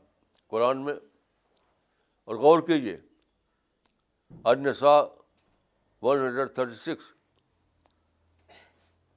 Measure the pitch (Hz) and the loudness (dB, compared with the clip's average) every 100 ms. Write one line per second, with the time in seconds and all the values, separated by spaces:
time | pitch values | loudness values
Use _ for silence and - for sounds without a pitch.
0 | _ _ _ _ _ 110 123 135 143 123 | _ _ _ _ _ -2 0 -2 -6 -10
1 | - _ _ _ _ _ _ _ _ _ | -14 _ _ _ _ _ _ _ _ _
2 | _ _ - 110 143 165 160 156 120 82 | _ _ -12 2 4 4 4 -2 -2 -10
3 | - _ _ _ _ _ _ _ _ _ | -16 _ _ _ _ _ _ _ _ _
4 | _ _ _ - - 135 139 113 143 147 | _ _ _ -6 0 0 0 0 4 4
5 | 120 - _ _ _ _ _ _ _ _ | 2 -8 _ _ _ _ _ _ _ _
6 | 120 143 131 123 131 131 123 110 160 156 | -2 0 -2 -4 -6 -6 -8 -8 -12 -12
7 | - _ _ _ _ _ _ _ _ _ | -14 _ _ _ _ _ _ _ _ _
8 | _ _ _ _ _ - _ _ _ _ | _ _ _ _ _ -20 _ _ _ _
9 | _ | _